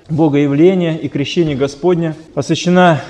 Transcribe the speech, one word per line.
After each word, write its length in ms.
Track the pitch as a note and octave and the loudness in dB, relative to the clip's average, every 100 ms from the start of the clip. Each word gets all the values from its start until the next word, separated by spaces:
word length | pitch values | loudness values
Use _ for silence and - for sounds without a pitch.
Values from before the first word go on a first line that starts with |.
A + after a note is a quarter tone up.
| - | -8
Богоявление 880 | D#3 D#3+ C#3+ C#3+ C#3+ F3 F#3+ E3 D#3+ | 0 2 2 0 4 2 2 -2 -4
и 100 | C#3+ | -6
Крещение 480 | C#3+ C#3 F3+ D#3 C3 | -6 -4 -2 -2 -2
Господне. 580 | C#3 - F3+ E3+ E3 D3+ - | -4 -2 -2 0 -2 -8 -10
Освящена 680 | - C#3 D#3+ F3 F3+ F3+ C#3+ | -8 -4 -2 0 4 4 2